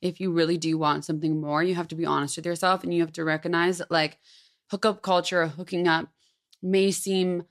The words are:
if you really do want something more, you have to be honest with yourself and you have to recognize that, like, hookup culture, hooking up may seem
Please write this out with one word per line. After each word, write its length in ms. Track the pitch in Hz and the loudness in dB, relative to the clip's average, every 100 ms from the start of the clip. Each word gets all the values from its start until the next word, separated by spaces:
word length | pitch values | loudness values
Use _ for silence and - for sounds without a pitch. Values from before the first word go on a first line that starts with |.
if 180 | 180 170 | -6 -4
you 120 | 190 | -2
really 260 | 170 165 170 | 2 2 0
do 200 | 160 160 | 0 0
want 280 | 151 151 156 | 0 0 -2
something 340 | 156 156 156 | -2 0 -2
more, 220 | 147 151 | 0 0
you 120 | 180 175 | 0 -2
have 120 | 165 | -4
to 60 | 160 | -4
be 100 | 151 | -2
honest 300 | 143 143 - | 0 -2 -6
with 80 | 175 | -6
yourself 380 | 170 185 190 | 0 0 0
and 100 | 175 | 0
you 80 | 170 | 0
have 100 | 160 | 0
to 100 | 165 | -2
recognize 540 | 160 156 170 170 180 180 | -2 -2 0 0 0 -2
that, 140 | - | 0
like, 260 | 165 151 - _ - _ _ _ | 0 0 -4 _ -20 _ _ _
hookup 300 | 196 220 202 | -2 0 0
culture, 440 | 190 180 175 180 165 | 2 2 2 0 0
hooking 400 | 151 170 175 175 | -4 -6 0 2
up 220 | 160 156 _ _ _ _ _ | 2 -2 _ _ _ _ _
may 280 | 185 190 196 | 0 4 4
seem 520 | 170 196 190 185 175 175 | 2 0 0 0 -2 -8